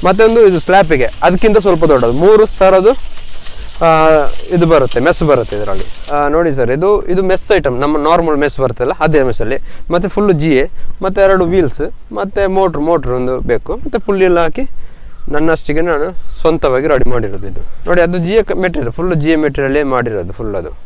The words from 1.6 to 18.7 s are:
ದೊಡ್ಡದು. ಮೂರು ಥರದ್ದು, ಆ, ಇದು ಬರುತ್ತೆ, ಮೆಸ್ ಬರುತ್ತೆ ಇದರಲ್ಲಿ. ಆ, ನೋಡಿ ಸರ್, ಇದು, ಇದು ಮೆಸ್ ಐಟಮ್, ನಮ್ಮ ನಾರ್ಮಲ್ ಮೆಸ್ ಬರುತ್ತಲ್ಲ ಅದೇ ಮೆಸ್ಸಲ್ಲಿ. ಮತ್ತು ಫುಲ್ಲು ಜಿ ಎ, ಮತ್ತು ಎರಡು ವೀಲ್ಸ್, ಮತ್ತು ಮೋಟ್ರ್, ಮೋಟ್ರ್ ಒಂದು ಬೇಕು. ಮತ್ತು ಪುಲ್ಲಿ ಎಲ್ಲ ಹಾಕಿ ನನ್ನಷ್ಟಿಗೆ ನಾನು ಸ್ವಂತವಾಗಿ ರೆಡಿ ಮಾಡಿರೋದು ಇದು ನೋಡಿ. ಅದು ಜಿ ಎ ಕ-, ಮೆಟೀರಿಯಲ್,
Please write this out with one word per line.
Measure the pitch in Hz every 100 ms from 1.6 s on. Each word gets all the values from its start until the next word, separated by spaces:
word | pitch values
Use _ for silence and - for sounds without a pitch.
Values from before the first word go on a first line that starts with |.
| 196 170 160
ದೊಡ್ಡದು. | 139 120
ಮೂರು | 123 175 214 214
ಥರದ್ದು, | - 190 190 196 262 - - - - - - - - 170
ಆ, | 160 160 156 143 - - 175
ಇದು | 170
ಬರುತ್ತೆ, | 160 127 120
ಮೆಸ್ | 135 175
ಬರುತ್ತೆ | 156 135 107 104
ಇದರಲ್ಲಿ. | 98 95 - - -
ಆ, | 147 143
ನೋಡಿ | 151 170 135
ಸರ್, | 117
ಇದು, | 135 185 208 -
ಇದು | 185
ಮೆಸ್ | 190 185 - 196
ಐಟಮ್, | 147 123
ನಮ್ಮ | 143 151 147
ನಾರ್ಮಲ್ | 170 170 147
ಮೆಸ್ | 147 -
ಬರುತ್ತಲ್ಲ | 131 113 123 180
ಅದೇ | 156 151
ಮೆಸ್ಸಲ್ಲಿ. | 131 113 113 131 - - -
ಮತ್ತು | 170 185
ಫುಲ್ಲು | - 202
ಜಿ | 170 156 135
ಎ, | 147 - - -
ಮತ್ತು | 190 202
ಎರಡು | 196 190 175
ವೀಲ್ಸ್, | 185 156 - 147 - -
ಮತ್ತು | 214 196 202 196
ಮೋಟ್ರ್, | 190 190 160
ಮೋಟ್ರ್ | 151 170 127
ಒಂದು | 123 127 127
ಬೇಕು. | - 120 - 170
ಮತ್ತು | - 233
ಪುಲ್ಲಿ | - 196 185
ಎಲ್ಲ | 175
ಹಾಕಿ | 165 165 269 - - - - - -
ನನ್ನಷ್ಟಿಗೆ | 147 160 160 - 147
ನಾನು | 170 151 160 180 - -
ಸ್ವಂತವಾಗಿ | 165 160 156 127 151
ರೆಡಿ | 139 113
ಮಾಡಿರೋದು | 120 107 98 98
ಇದು | 95 - - -
ನೋಡಿ. | 175
ಅದು | 170 180
ಜಿ | 170
ಎ | 214
ಕ-, | 214 185
ಮೆಟೀರಿಯಲ್, | 185